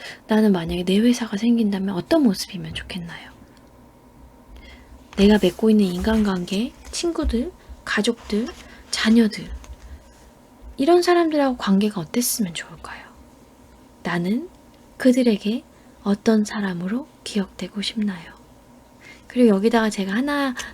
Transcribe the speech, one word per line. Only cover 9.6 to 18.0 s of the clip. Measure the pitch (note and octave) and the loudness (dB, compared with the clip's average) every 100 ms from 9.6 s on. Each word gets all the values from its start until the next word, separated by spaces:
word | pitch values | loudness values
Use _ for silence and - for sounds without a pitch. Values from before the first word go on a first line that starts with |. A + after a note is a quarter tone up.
| - - - - - - - - - - - - | -16 -20 -20 -20 -20 -20 -20 -20 -20 -20 -16 -2
이런 | C#4 F4 | 4 4
사람들하고 | F4 F4 E4 D4+ C#4 B3 | 4 2 2 2 0 0
관계가 | - G3 G#3 G3+ | 0 2 2 -2
어땠으면 | D#3+ A#3+ B3 - F#3+ | -4 -2 -2 -2 -4
좋을까요? | E3 - D#3 - - - - - - - - - - - - | -6 -12 -16 -18 -18 -20 -20 -20 -20 -20 -20 -20 -20 -20 -12
나는 | - F3 F3 A3+ E4+ - - - - - | -6 -4 -2 -4 -6 -16 -20 -20 -20 0
그들에게 | B3+ B3 A#3+ G3+ G3+ A#3+ - - - - | 2 4 2 0 -2 -6 -8 -20 -20 -8
어떤 | G3+ G3+ - A3 G#3 | -4 0 2 2 0
사람으로 | A3 G3 F3 F3+ A#3 D4+ - | -4 -6 -6 -6 -6 -8 -16
기억되고 | - G#3+ F#3 - F#3 G#3 | -8 -6 -6 -8 -12 -8
싶나요? | G3 A3+ | -8 -4